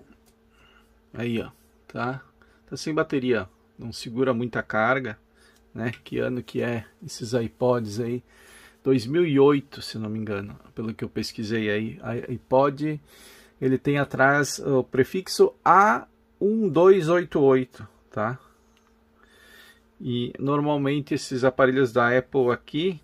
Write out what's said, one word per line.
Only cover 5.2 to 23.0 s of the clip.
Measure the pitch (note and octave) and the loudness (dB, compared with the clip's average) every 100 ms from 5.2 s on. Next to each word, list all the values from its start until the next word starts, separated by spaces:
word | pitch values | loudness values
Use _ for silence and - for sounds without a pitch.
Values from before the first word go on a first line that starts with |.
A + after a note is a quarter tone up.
| _ _ _ _ _ | _ _ _ _ _
né? | - A#2 A2+ | -8 -8 -8
Que | - B2 | -8 -4
ano | A#2+ B2 | -4 -4
que | A#2 B2 | -8 -6
é | A#2 A#2 - _ D#3+ | -4 -6 -10 _ -16
esses | - A2+ | -12 -4
iPods | B2 A2+ - B2 B2 G#2+ G#2 | -4 -4 -2 0 0 -2 -6
aí? | A#2 B2 - _ - - - _ | -6 -8 -10 _ -20 -20 -20 _
Dois | C3+ C3+ A2 | 0 0 2
mil | D#3+ F3 | 0 2
e | C#3 | 6
oito, | C#3 C#3+ - - | 6 4 -2 -16
se | - A2+ | -12 -8
não | G#2+ | -6
me | A2 | -6
engano, | G#2+ G2+ G2+ - - - | -6 -6 -8 -14 -18 -10
pelo | A2+ | -10
que | A2 | -8
eu | A2+ | -8
pesquisei | - A2 - G#2 A2+ G#2+ | -6 -8 -8 -6 -4 -2
aí. | G#2 A2+ - A#2 A#2+ - | -2 -4 -10 -10 -10 -8
iPod, | A#2 - C3 C#3+ C#3 D3+ D3+ _ - - - - - | -10 0 2 2 0 -6 -8 _ -20 -20 -20 -20 -4
ele | C3 C3 | 0 0
tem | C#3+ C#3+ | 0 0
atrás | C#3 C3 C3+ C#3+ C#3 - | 0 2 4 4 0 -4
o | - C3+ | 0 0
prefixo | B2 B2+ C3 F#3+ F3+ - G3 - | 0 0 0 -2 -2 2 2 2
A | - F3+ G#3 A#3+ - _ _ - | 4 6 6 2 -4 _ _ -4
um | G3 A3+ G3+ | -2 0 2
dois | D3 F#3 F#3+ D#3 | 6 8 6 4
oito | F3 E3+ E3+ | 0 0 2
oito, | C#3 C3 B2+ - G#2+ _ _ | 4 4 0 -10 -20 _ _
tá? | - G#2+ C3 _ _ _ _ _ _ _ _ _ _ - - - _ _ - | -6 -6 -6 _ _ _ _ _ _ _ _ _ _ -20 -20 -20 _ _ -12
E | C#3 A#2+ A#2+ - | -6 -4 -6 -6
normalmente | C3+ D3 D3 D3 C#3 D3 C#3 | -2 0 0 0 0 -2 -2
esses | D3 - C3 C3 | -6 -4 0 0
aparelhos | - C3 C3 B2+ | 4 2 4 2
da | A#2 C#3 B2+ | 2 2 2
Apple | - C#3 B2 | 0 0 0
aqui | A#2 - D3 F#3 D#3 | 0 -4 -4 -4 -6